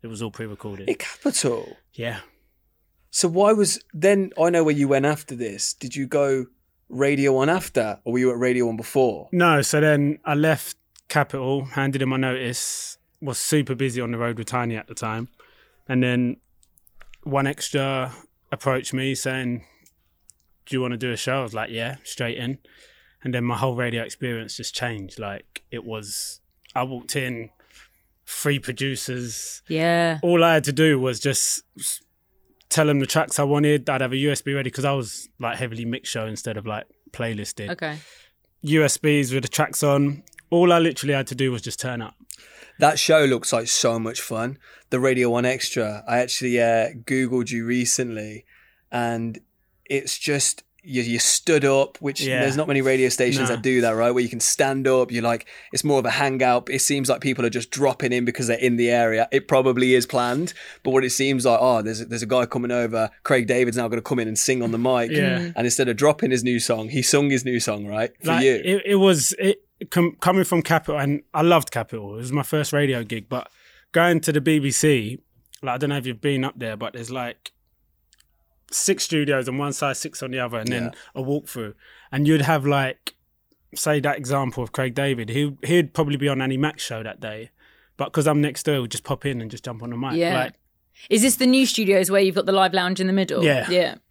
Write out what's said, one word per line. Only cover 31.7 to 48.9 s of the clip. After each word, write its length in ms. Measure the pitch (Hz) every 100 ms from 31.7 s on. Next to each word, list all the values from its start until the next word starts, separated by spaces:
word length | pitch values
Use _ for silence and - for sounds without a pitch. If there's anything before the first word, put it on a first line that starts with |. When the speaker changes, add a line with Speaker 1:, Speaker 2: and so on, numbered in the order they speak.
| -
Speaker 1:
s-, 240 | - - _ _ _ _ _ _ _
tell 160 | - 151
'em 100 | 143
the 60 | 135
tracks 320 | 160 151 -
I 60 |
wanted. 440 | 143 147 147 151 127
I'd 120 | 135
have 120 | 131
a 40 | 131
U 140 | 143
S 80 | 139
B 100 | -
ready 180 | 139 131
'cause 140 | 120
I 80 | 139
was, 360 | 139 113 - - _
like, 180 | 120 -
heavily 260 | 127 113
mix 240 | 117 120 -
show 180 | 120 110
instead 300 | 107 - 107
of, 100 | 101
like, 200 | 107 - _ _
playlisted. 580 | - 117 107 101 - 104
Speaker 3:
Okay. 280 | 175 160 151 - - _ _ _ _
Speaker 1:
U 220 | 147 156
S 120 | 147 -
Bs 340 | 156 147 131
with 100 | 131
the 60 | 131
tracks 340 | - 151 -
on. 400 | 147 143 143 143 - - _
All 220 | 170 175
I 60 | 170
literally 360 | 165 131 143
had 120 | 139 135
to 60 |
do 160 | 127 135
was 100 | 123
just 180 | 117 -
turn 200 | 127 120
up. 120 | 110 - - - - - - _
Speaker 2:
That 200 | 143 151
show 260 | - 160
looks 280 | 143 123 -
like 160 | 120 117
so 300 | - 127 117
much 220 | 113 120
fun. 380 | - 113 120 139 - - _
The 80 | 127
Radio 300 | 131 127 123
One 140 | 120
Extra. 580 | 123 131 - - 107 104 -
I 100 | 120
actually, 420 | 123 - 127 120
uh, 280 | 117 113 110 -
Googled 460 | 113 131 127 127 117
you 140 | 120
recently, 800 | 113 123 123 - 123 110 107 107 - _ _ _ _